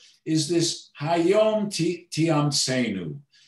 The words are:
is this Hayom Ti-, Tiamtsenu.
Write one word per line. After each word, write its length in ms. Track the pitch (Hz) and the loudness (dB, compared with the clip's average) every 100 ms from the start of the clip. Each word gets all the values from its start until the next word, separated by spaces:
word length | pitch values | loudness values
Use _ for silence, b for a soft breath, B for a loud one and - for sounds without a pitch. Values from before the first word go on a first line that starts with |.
| B B 156 | B B -2
is 220 | 156 143 | -2 0
this 400 | 170 160 - - - | 0 0 -4 -14 -8
Hayom 720 | 147 170 170 214 220 214 196 | -2 2 4 4 4 2 -2
Ti-, 360 | - 175 175 - | -2 -2 -4 -6
Tiamtsenu. 1080 | 151 160 147 147 - - 127 113 95 82 143 - b | 0 2 2 2 0 0 0 -2 -4 -8 -12 -16 b